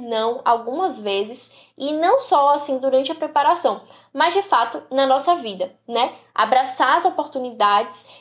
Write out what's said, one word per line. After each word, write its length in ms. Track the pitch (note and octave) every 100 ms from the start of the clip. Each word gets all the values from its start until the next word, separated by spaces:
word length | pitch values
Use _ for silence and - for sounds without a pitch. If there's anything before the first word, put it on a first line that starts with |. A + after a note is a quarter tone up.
não 380 | A#3+ A3 A3+ A#3+
algumas 560 | - A#3 A3+ D4 F#4 A3+
vezes, 520 | G#3 G3 G#3+ B3+ - - _ -
e 140 | C#4
não 260 | D4+ F4 C5+
só, 320 | - D4 C#4
assim, 280 | C#4+ C#4+ C4
durante 340 | C4+ C4 C#4
a 20 |
preparação, 680 | D#4+ D4+ D4 C#4+ F4 - G#3 - - _
mas, 220 | C4+ E4
de 80 | F#4
fato, 400 | - B3 A#3 D4 -
na 160 | C4+ C4+
nossa 300 | C4+ E4+ F4
vida, 360 | A3+ F#3+ F3+ - -
né? 300 | A3+ C4 - _
Abraçar 600 | - A3 C4 C4 - C4 E4
as 80 |
oportunidades 1000 | F4 F4+ D4 C4 B3 A3 G#3 G#3 A3+ - - -